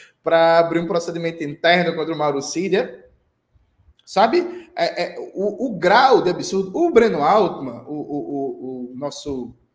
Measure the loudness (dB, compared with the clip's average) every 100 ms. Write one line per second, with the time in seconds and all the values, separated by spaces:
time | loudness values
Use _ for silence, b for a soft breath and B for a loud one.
0 | B _ 0 4 6 4 4 0 -2 -4
1 | -4 -4 -6 -6 -10 0 2 4 2 -2
2 | -4 -2 -2 -2 -4 -4 -2 0 -2 -10
3 | -20 _ _ _ _ _ _ _ _ _
4 | -4 2 4 2 -2 -10 -12 -4 -4 -2
5 | -8 -8 -12 -4 -4 -4 -6 0 4 6
6 | 6 6 4 -2 -4 -4 -4 0 4 4
7 | 4 2 2 4 2 -2 -10 -12 -12 -10
8 | -8 -8 -6 -6 -6 -8 -10 -10 -12 -8
9 | -10 -8 -8 -8 -10 -16 _